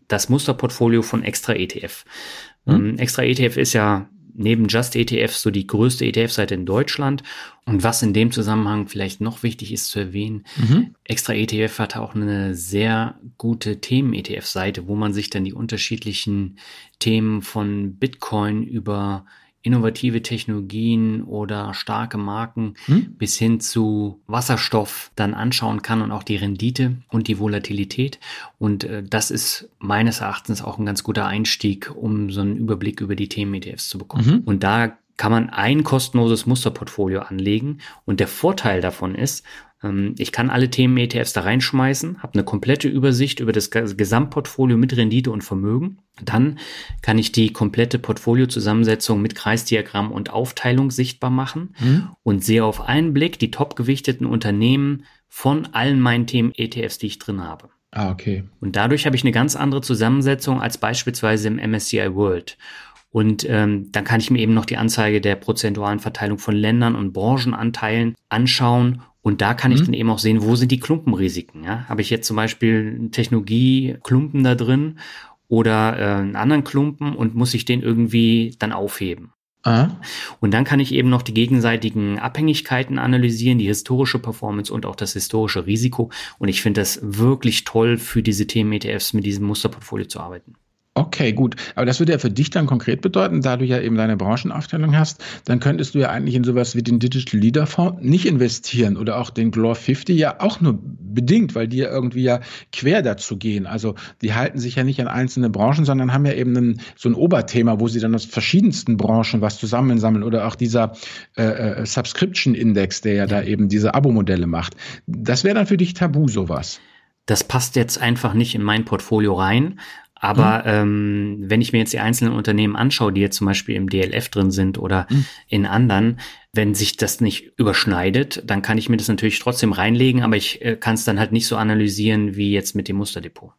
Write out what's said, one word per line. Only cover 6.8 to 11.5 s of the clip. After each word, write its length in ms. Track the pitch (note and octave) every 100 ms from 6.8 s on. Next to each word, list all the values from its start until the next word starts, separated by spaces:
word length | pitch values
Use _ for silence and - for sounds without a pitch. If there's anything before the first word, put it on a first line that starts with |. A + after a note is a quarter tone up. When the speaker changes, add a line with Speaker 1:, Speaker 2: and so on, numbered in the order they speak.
| C#3+ - C#3 C#3 - - - - -
Speaker 1:
Und 160 | G2+
was 180 | A2 A2+
in 140 | A2
dem 160 | G2 A2+
Zusammenhang 560 | A#2 G#2 G#2+ G#2 G#2+ G2+
vielleicht 340 | G2+ F#2+ -
noch 220 | A2 A#2
wichtig 300 | A#2+ A2 G#2+
ist 160 | A2 -
zu 100 | G#2
erwähnen, 460 | F#2+ G2+ G#2+ G#2+ - C#3+
Speaker 2:
Mhm. 380 | A2+ D#3+ A#3+ -
Speaker 1:
Extra 300 | - A#2 -
E 120 | A2
T 140 | A2